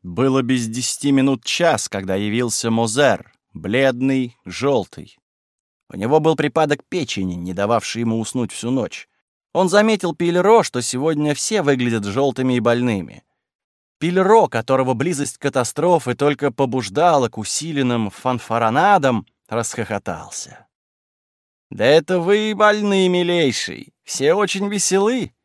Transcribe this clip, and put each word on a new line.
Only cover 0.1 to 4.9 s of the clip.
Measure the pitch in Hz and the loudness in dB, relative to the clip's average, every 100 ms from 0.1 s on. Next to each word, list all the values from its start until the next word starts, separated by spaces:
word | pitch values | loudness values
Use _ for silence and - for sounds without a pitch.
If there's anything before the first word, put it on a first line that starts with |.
| 87 135 131 | 0 2 2
без | 123 127 113 | 0 -2 -2
десяти | 117 123 - 143 | -6 -6 -4 0
минут | 139 135 131 | 2 2 0
час, | - - 170 123 - | -4 0 0 0 -4
когда | 101 95 | -8 -4
явился | 95 104 113 123 - 117 | -2 -2 -2 -2 -4 -2
Мозер, | 113 113 117 139 98 - _ _ | 0 0 2 2 2 -6 _ _
бледный, | 82 78 120 135 123 135 131 120 _ | -12 -4 2 2 2 -2 0 -4 _
жёлтый. | - 87 135 131 90 | -16 -4 0 0 -2